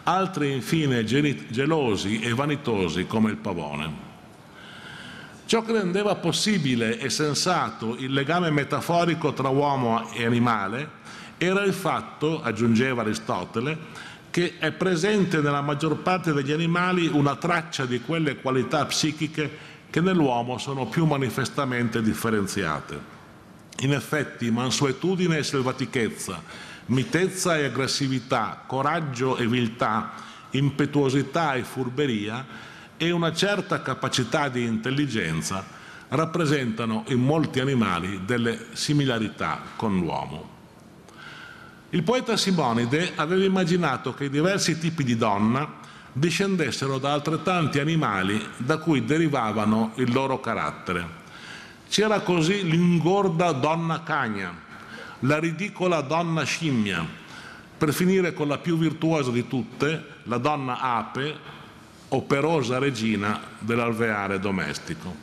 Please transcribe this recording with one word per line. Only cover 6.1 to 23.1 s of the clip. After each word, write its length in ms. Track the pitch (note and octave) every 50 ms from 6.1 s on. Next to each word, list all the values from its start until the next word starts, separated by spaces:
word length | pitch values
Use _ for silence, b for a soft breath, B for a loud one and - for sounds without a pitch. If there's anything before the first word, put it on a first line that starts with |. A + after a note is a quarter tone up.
| F#3
possibile 800 | - - E3+ C#3+ - - G#3+ G#3+ F#3 D3 C3+ B2+ A#2 A2+ A2 A#2 A#2
e 120 | - C3
sensato 880 | A#2 - D3+ D3+ C#3+ - - F#3 F3+ D#3+ C3+ A2 - - A2+ A2 A#2 -
il 160 | C3+ C3 C3+
legame 380 | C#3 C#3 C3 E3 F3+ F3+ E3
metaforico 800 | D3+ D3 C#3 - - C#3 - - E3+ E3+ E3+ E3+ E3 - - D3 B2
tra 160 | - C3+ C3+
uomo 600 | C3 C#3 C#3+ D3 C#3 C3+ B2+ A#2 A2+ A#2 A2+ A2 -
e 120 | A2 A#2+
animale 760 | A#2 B2 A#2+ A#2 A#2+ A#2 G#2+ G2 F#2+ G#2 B2 D3 D#3+ - - B B B B B B B B
era 260 | - F3+ F#3+ G3+ G3+
il 100 | G3 E3+
fatto, 680 | - - D#3+ C#3 A#2 A2 - - - - D3+ D#3+ D3
aggiungeva 600 | - A#2+ A2 G2+ A#2 A#2 A#2 A2 B2+ C3+ C3 A#2+
Aristotele, 760 | A2+ G#2+ G#2+ A2 - - B2 F#2+ F2+ E2+ - A2 A#2 C#3+ D#3+ D#3 B B B B B B B B B -
che 280 | - E3+ F3 E3+ - -
è 120 | - D#3
presente 680 | D3 - F3+ F#3 F#3 D#3+ D#3+ G#3 G#3+ G#3 F#3 - E3 D#3+
nella 180 | C#3+ D3 C#3+ C#3+
maggior 380 | C#3+ C#3+ D3 C#3 D#3 D#3+ D3+ -
parte 340 | - F#3 F#3 F#3 - E3+
degli 220 | D3+ C#3+ C#3 C3+ D3+
animali 540 | D3+ E3 E3 E3+ F3 F3 F3+ F#3 F3+ E3+ D#3
una 280 | - D3 C#3 C#3+ C#3
traccia 500 | - - E3+ F3 E3+ D#3+ - - - C#3
di 140 | B2 B2 A#2+
quelle 380 | A#2 - E3 E3 D#3+ D3 C3 -
qualità 480 | - C3+ C3 C3 A#2+ - - D#3 C#3
psichiche 720 | - - - - D#3 D3 - D#3+ D3 - - D3+ C3+ B B B B B B B B
che 100 | - D#3
nell'uomo 580 | E3 F#3 F#3+ F3 D#3 C3+ B2 A#2+ A#2+ B2 B2+ A2+
sono 280 | - - C#3 C3+ B2+
più 200 | A2+ - E3+ E3
manifestamente 960 | D#3 D3 C3+ C3+ B2 G#2+ - B2+ A2 - - C#3+ C3 B2+ A#2+ A#2+ A#2 A2 A#2
differenziate. 960 | A2 A2 G#2 - - A#2 A2 G#2+ G2+ F#2 - G2+ F#2+ D#2+ D2+ C#2+ - - D2+ D2 D2+ -